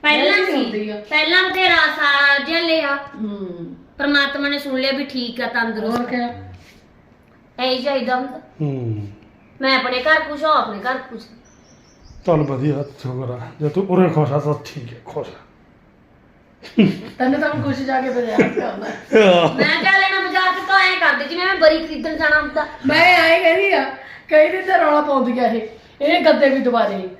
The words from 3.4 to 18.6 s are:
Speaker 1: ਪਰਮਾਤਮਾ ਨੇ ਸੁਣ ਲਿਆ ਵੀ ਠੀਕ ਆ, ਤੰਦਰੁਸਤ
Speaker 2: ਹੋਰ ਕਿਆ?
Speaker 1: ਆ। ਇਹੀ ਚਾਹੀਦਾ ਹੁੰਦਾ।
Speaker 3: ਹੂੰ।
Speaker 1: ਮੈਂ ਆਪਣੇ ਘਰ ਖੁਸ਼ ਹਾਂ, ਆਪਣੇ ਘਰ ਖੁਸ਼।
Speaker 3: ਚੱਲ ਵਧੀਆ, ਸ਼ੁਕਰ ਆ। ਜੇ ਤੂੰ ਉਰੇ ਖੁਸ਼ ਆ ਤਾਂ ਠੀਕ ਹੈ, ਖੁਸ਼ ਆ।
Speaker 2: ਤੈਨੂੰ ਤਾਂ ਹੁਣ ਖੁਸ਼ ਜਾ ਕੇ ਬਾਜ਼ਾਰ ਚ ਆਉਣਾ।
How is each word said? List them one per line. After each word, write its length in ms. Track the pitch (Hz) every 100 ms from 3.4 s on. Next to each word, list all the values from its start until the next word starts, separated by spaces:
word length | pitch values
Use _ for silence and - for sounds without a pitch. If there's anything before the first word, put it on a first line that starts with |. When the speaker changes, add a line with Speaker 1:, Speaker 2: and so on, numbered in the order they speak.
| 185 170 170 - - -
Speaker 1:
ਪਰਮਾਤਮਾ 500 | 285 285 277 285 285
ਨੇ 100 | 285
ਸੁਣ 220 | 277 262
ਲਿਆ 120 | 269
ਵੀ 120 | 262
ਠੀਕ 360 | 277 254 240 247
ਆ, 60 | 226
ਤੰਦਰੁਸਤ 520 | 233 226 214 220 240
Speaker 2:
ਹੋਰ 80 | 240
ਕਿਆ? 200 | 247 240 - - - - - _ _ _ _ _ _ _ -
Speaker 1:
ਆ। 40 |
ਇਹੀ 180 | 254 254
ਚਾਹੀਦਾ 340 | 285 269 240 254
ਹੁੰਦਾ। 240 | 269 - - -
Speaker 3:
ਹੂੰ। 480 | 147 135 117 107 101 - - _ _ -
Speaker 1:
ਮੈਂ 180 | 269 262
ਆਪਣੇ 240 | 254 254
ਘਰ 180 | 302 311
ਖੁਸ਼ 240 | 294 294
ਹਾਂ, 80 | 311
ਆਪਣੇ 260 | 294 226 202
ਘਰ 200 | 240 262 -
ਖੁਸ਼। 140 | 226 - - - - _ - _ _ - - -
Speaker 3:
ਚੱਲ 160 | 160
ਵਧੀਆ, 400 | 143 131 147 139
ਸ਼ੁਕਰ 500 | 143 - 127 127 127
ਆ। 80 | - - -
ਜੇ 80 | 151
ਤੂੰ 180 | 180 190
ਉਰੇ 180 | 180 180
ਖੁਸ਼ 240 | 160 151
ਆ 60 | 143
ਤਾਂ 160 | 147
ਠੀਕ 380 | 147 - 147 120
ਹੈ, 60 | 117
ਖੁਸ਼ 240 | - 151 123
ਆ। 40 | - - _ _ _ _ _ _ _ _ _ _ _ - - 208 190 - -
Speaker 2:
ਤੈਨੂੰ 220 | 262 294
ਤਾਂ 100 | 302
ਹੁਣ 120 | 302
ਖੁਸ਼ 160 | 277 254
ਜਾ 220 | 262 262
ਕੇ 100 | 262
ਬਾਜ਼ਾਰ 320 | 240 233 208
ਚ 160 | -
ਆਉਣਾ। 280 | -